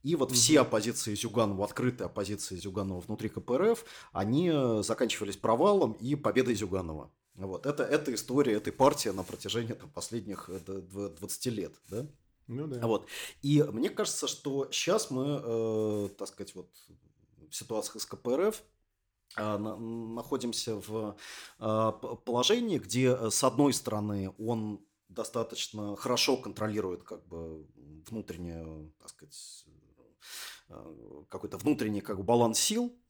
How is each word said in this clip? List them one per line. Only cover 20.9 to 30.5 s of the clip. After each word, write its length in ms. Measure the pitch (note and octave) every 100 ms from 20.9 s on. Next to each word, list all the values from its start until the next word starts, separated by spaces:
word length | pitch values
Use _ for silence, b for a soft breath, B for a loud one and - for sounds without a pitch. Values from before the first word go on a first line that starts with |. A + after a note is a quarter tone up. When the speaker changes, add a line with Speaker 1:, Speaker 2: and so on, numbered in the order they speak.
| A2 G#2+ G2+ B B B B
Speaker 1:
э, 340 | A2 G#2+ A2 A2
п-, 140 | B2 A#2+ -
положении, 540 | A#2+ B2 A#3+ A#3 D#3
где, 300 | F#2 B2 B2+
э, 160 | B2 A2+
с 120 | -
одной 300 | C3 A#2+ C#3+
стороны, 600 | A#2+ - G#2 G#2 G2+ F#2+ -
он 420 | A2 A2+ G#2+ G2+ _ _ _
достаточно 840 | F2+ G#2+ A#2+ A2+ - - G#2+ G#2 G2+
хорошо 400 | A#2+ A#2+ - B2+
контролирует, 680 | G#2 G2 G#2+ G#2 F#2 F2
как 240 | - - E2+
бы, 400 | E2+ E2 D#2 C#2 B1 C#2+ D#2 -
внутреннюю, 840 | A2 G2 E2+ F2 E2 D#2+ D#2 D#2 _
так 100 | -
сказать, 560 | - D2 - - - - - A2+ B2+ B2 _ B B B